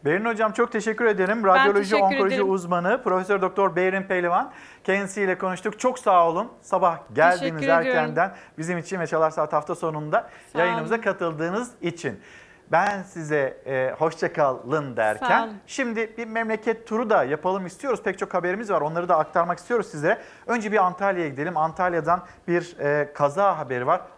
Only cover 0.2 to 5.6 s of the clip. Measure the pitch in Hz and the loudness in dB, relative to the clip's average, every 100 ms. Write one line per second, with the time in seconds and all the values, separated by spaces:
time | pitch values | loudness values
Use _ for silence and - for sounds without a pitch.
0.2 | 226 220 220 214 240 226 214 214 233 202 | 0 0 -2 0 -2 0 -2 0 0 2
1.2 | 185 220 208 185 269 202 202 - 196 269 | 0 2 6 6 6 4 2 2 2 2
2.2 | 190 262 196 190 170 175 175 240 233 185 | 2 2 0 0 0 0 2 0 2 0
3.2 | 185 202 185 185 196 165 185 190 190 185 | 0 0 0 2 0 2 0 0 -2 -2
4.2 | 175 180 254 - - - - 190 196 196 | 2 0 -2 -8 -20 -14 -2 -2 0 -2
5.2 | 196 180 190 180 | -2 0 -2 -4